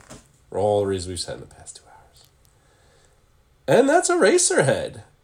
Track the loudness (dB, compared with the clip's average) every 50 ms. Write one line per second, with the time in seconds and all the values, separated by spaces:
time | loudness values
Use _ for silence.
0 | -20 -20 -20 -20 -20 _ _ _ _ _ -6 -2 0 0 0 0 0 -2 -4 -4
1 | -6 -8 -10 -10 -10 -10 -12 -14 -16 -20 -20 -20 -20 -20 -20 -20 _ -20 -20 -20
2 | -20 _ _ -20 -20 _ _ _ _ _ _ _ _ _ _ _ _ _ _ _
3 | _ _ _ _ _ _ _ _ _ _ _ _ _ 2 4 4 4 4 2 2
4 | 2 0 2 2 2 4 4 2 2 2 0 0 2 0 0 -2 -4 -8 -12 -16
5 | -20 _ _ _